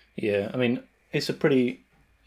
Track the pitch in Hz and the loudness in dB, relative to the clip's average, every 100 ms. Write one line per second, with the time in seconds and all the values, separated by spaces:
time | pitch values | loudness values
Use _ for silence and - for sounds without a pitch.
0 | _ - 110 101 104 127 120 131 - _ | _ -6 -2 0 -2 0 0 0 -6 _
1 | _ 151 - - 160 135 123 127 _ _ | _ -6 -4 -2 2 2 2 -2 _ _
2 | _ _ | _ _